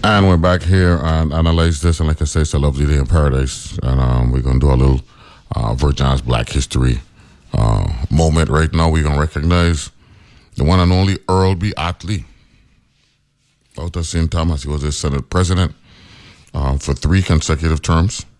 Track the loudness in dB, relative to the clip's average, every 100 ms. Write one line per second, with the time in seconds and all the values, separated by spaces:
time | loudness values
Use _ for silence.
0 | 2 4 4 4 2 0 2 2 4 2
1 | 0 0 0 0 2 2 2 0 0 0
2 | 0 0 -2 -2 0 0 0 0 0 0
3 | 2 2 2 2 -2 -6 -12 -6 -2 0
4 | 2 2 2 0 0 2 2 4 4 2
5 | -4 -20 -20 -20 -8 -6 -4 -2 0 0
6 | 0 0 -2 -4 -2 -4 -2 0 0 -2
7 | -6 _ -20 -20 -6 -2 0 2 0 -4
8 | -2 0 2 2 2 0 0 0 0 2
9 | 0 0 -2 -2 0 2 2 -2 -6 _
10 | _ -20 -20 -20 _ -4 0 2 4 2
11 | 2 -2 0 2 2 0 -4 -4 -6 -6
12 | -6 -8 -8 -20 _ _ _ _ _ _
13 | _ _ _ _ _ _ _ -12 -10 -8
14 | -6 -2 -2 0 -2 -2 -4 -4 -4 -4
15 | -4 -4 -4 -2 0 0 -2 -4 _ -20
16 | -20 -20 -20 -20 -12 -4 -2 -2 -4 -2
17 | 2 2 2 0 0 -2 0 -2 0 0
18 | 0 -4 -16